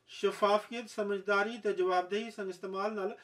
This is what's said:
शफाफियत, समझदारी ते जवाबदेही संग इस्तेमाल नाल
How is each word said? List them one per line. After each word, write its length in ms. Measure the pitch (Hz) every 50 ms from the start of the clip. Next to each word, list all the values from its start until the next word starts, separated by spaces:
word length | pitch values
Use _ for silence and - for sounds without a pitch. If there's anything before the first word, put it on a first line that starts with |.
| _ -
शफाफियत, 760 | - - 202 196 190 - 214 202 208 208 - - 233 240 226 208
समझदारी 680 | - 220 208 202 202 190 185 202 202 202 202 226 240 214
ते 140 | - 208 180
जवाबदेही 560 | 180 180 185 180 180 180 180 202 220 233 226
संग 200 | - 220 196 185
इस्तेमाल 420 | 175 - - 190 190 190 202 220
नाल 200 | 220 208 190 208 240 -